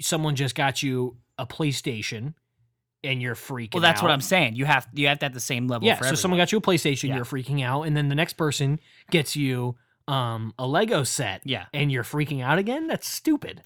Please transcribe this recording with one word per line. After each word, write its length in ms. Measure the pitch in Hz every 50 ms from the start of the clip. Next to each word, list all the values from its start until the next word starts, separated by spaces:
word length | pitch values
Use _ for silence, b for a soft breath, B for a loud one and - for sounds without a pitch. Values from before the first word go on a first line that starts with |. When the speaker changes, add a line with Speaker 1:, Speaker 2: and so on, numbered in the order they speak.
Speaker 1:
someone 360 | 147 - 175 160 156 151 143
just 180 | 131 139 123 117
got 280 | - 143 135 127 - 147
you 340 | 135 127 127 127 123 - - _ _ _
a 100 | - 127
PlayStation 880 | 123 - - 160 147 131 - - 151 117 110 - - 117 107 117 147 160 _ _ _ _ _ _ _ _ _ _ _ _ _ -
and 180 | 139 131 127
you're 140 | 123 123 117
freaking 400 | - - - 135 123 113 107 -
Speaker 2:
Well, 80 | 175 170
that's 180 | 165 160 104
what 100 | 170 170
Speaker 1:
out. 40 | 151
Speaker 2:
I'm 80 | 139 127
saying. 320 | - 190 185 151 117 110
You 80 | 120 139
have, 240 | 147 143 131 - - -
you 140 | 143 143 143
have 100 | 143 143
to 80 | 147
have 80 | 139 127
the 60 | 123
same 280 | - - 135 120 123 127
level 180 | 123 117 113
Speaker 1:
Yeah, 100 | 226 -
Speaker 2:
for 80 | - 127
Speaker 1:
so 100 | 131 151
someone 260 | - - 185 180 175
Speaker 2:
everyone. 60 | 175
Speaker 1:
got 60 | - 208
you 60 | 214
a 360 | - 196 185 156 - 160 139
PlayStation, 140 | 127 - 139
Speaker 2:
Yeah. 80 | 135
Speaker 1:
you're 100 | 127 120
freaking 360 | - 147 135 123 131 143 143 131
out, 200 | 123 131 147 160
and 120 | 160 147
then 140 | 147 147 139
the 60 | 139
next 180 | 147 165 - -
person 460 | - 165 151 131 - 143 139 147 156 b b b b b b
gets 260 | - 165 143 - -
you, 400 | 147 143 131 127 123 123 123 120 - _ _ _ _ _ -
um, 460 | 139 135 123 117 113 110 113 110 - -
a 80 | 131
Lego 380 | 131 143 175 220 220 233 160 131
set, 380 | - - - 127 101 95 - -
Speaker 2:
Yeah. 220 | 139 131 101 87 - -
Speaker 1:
and 180 | 143 147 143 135
you're 100 | 123 110
freaking 400 | - - 147 151 127 147 131 123
out 140 | 131 151 180
again? 280 | 196 220 254 311 320
That's 200 | 320 247 - -
stupid. 540 | - - - - 320 302 285 - - - - -